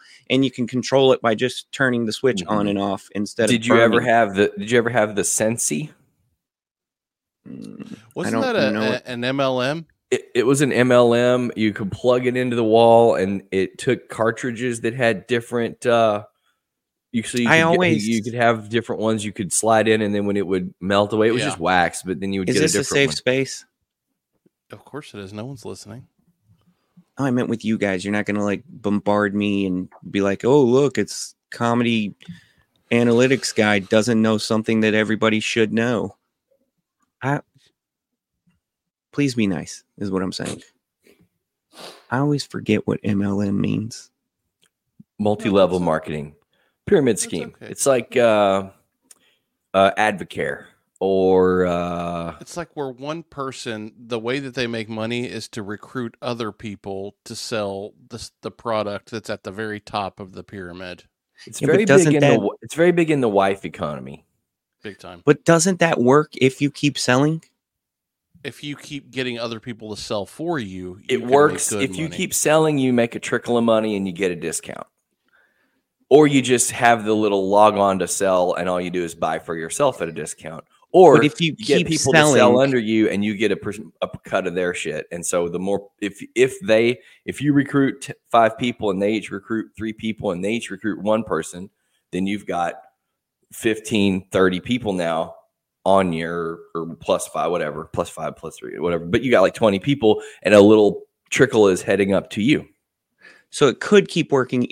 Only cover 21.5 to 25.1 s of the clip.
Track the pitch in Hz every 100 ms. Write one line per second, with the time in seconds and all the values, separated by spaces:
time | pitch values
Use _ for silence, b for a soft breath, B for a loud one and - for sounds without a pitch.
21.5 | 90 82 92 85 - 90 80 98 98 92
22.5 | - 156 202 139 143 139 - 123 131 131
23.5 | - - _ _ _ _ _ _ _ _
24.5 | _ - 104 - 143 -